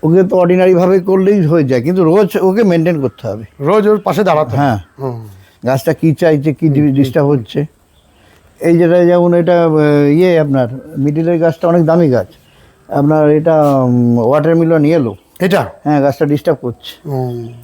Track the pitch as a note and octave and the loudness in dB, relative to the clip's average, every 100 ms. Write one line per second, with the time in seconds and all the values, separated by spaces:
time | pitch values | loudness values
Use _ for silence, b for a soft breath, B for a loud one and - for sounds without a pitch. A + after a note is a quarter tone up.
0 | D#3 F3 F#3 F#3 F3 F3+ F#3 F3+ F3+ F#3+ | 2 2 2 0 2 2 2 2 2 0
1 | F#3 F#3+ F#3+ G#3 D#3 E3+ C3+ B2+ B2+ F#3 | 0 0 0 0 0 0 0 -2 -2 0
2 | D#3+ F#3 G3+ G3+ F#3 F#3+ G#3+ E3+ E3 D#3+ | 2 2 0 0 -2 0 0 0 0 -2
3 | C3 - A2+ G#2 G#2+ _ C#3+ G#3 G#3 G#3+ | -4 -6 -10 -10 -12 _ -2 0 2 0
4 | - F3 G3 D3+ D3 A2+ C#3+ G#2+ F2 - | -2 -2 0 0 0 -2 -2 -2 -8 -12
5 | C3 A#2 A2 F#2+ b b A#2+ C3+ - D3+ | -10 -10 -16 -20 b b -4 -2 -2 -2
6 | E3 D3 E3+ D3+ C#3+ C3+ D#3+ C#3+ D3 C3+ | -2 0 0 0 -2 -2 -2 0 0 0
7 | C3+ D#3+ C#3+ C#3+ G#2+ - D3+ _ _ _ | 0 0 0 -2 -4 -8 -8 _ _ _
8 | _ b b b _ _ E3+ E3+ E3+ F3 | _ b b b _ _ 0 2 4 4
9 | F3 F3 F3 E3+ E3+ F3 E3 D#3 D3+ D3 | 4 2 2 2 2 2 2 2 2 2
10 | C#3+ D3+ F#3 E3 D3+ C#3 A#2+ C3 D3 D#3+ | 2 2 2 2 0 -2 -2 -6 -12 -4
11 | C#3 D3+ E3 E3+ E3 D3+ F3 E3+ D#3+ E3 | -4 -2 -2 0 -2 -2 0 0 2 2
12 | E3 B2 G2 - b b b b _ - | 2 0 -4 -14 b b b b _ -2
13 | C#3+ D#3 D3+ D3+ D#3+ D#3 D3 C3+ B2+ B2 | 0 2 2 2 2 2 2 0 0 2
14 | A#2+ A#2+ A#2 D3 D3+ E3 E3 E3 D3 E3 | 2 2 2 0 0 0 2 0 2 0
15 | B2 F#2 _ _ F3+ F3+ G#2 - C#3+ D3 | -2 -8 _ _ -2 -2 -4 -8 -4 0
16 | C#3 C3+ D3+ C#3+ - D3 B2 A#2+ - - | 0 -2 -2 -2 -2 -4 -6 -12 -18 -18
17 | E3 C3+ B2+ A#2+ A#2 A#2+ | -10 -6 -6 -8 -12 -18